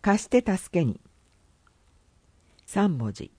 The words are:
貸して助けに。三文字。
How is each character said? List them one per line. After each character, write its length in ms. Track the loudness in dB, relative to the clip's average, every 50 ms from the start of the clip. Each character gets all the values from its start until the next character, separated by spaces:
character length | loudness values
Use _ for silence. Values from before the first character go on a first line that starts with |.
貸 220 | 2 2 0 0 0
し 20 |
て 180 | 2 2 2 2
助 360 | 2 -4 -4 -4 -4 -2 0
け 40 | 0
に。 160 | 0 -2 -4 _ -20 _ _ _ _ _ _ _ _ _ _ _ _ _ _ _ _ _ _ _ _ _ _ _ _ _ _ _ _ _ _ _
三 320 | -6 -2 0 2 2 0 -2
文 140 | -4 -6
字。 180 | -6 -8 -14 -16 _